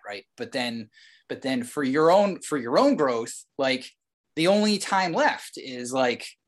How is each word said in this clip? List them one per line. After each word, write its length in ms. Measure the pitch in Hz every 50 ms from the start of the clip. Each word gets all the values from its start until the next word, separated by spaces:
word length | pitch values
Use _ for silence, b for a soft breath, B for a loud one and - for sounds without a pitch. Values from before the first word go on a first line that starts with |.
| -
right? 180 | 104 104 98 - _ _
But 160 | - 120 117 -
then, 380 | 127 123 120 117 117 110 110 b b b b b b b -
but 140 | 127 - -
then 220 | 131 131 123 117
for 180 | - - 147 139
your 280 | 127 131 156 156 165
own, 300 | 180 202 202 196 175 - -
for 160 | - 151 135
your 200 | 117 117 139 196
own 180 | 262 285 254
growth, 360 | 160 147 131 120 113 117 - - - - _ _ -
like, 280 | 135 131 131 127 - - - _ _ _ _ _ _ _ _
the 120 | 156 160 180
only 300 | 202 208 214 214 208 190
time 340 | - - 202 190 185 175 160
left 400 | 226 302 180 127 - - - -
is, 360 | - - 131 127 123 123 120 127
like, 340 | 131 127 123 113 - - - - _ _